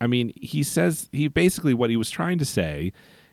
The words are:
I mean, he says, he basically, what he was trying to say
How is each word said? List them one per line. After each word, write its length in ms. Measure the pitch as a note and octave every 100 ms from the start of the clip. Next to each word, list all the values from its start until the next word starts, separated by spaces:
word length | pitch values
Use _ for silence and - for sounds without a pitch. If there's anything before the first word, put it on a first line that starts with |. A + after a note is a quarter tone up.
I 60 | A#2+
mean, 260 | B2 A#2 -
he 220 | - D3+
says, 480 | C#3+ D#3+ E3+ D#3 -
he 160 | C#3 D3
basically, 460 | E3 F3+ - D3+
what 160 | A#2+ A#2
he 60 | A2+
was 100 | A2
trying 300 | - E3+ F3
to 60 | C#3
say 460 | - D#2+ D2 F2 - - - _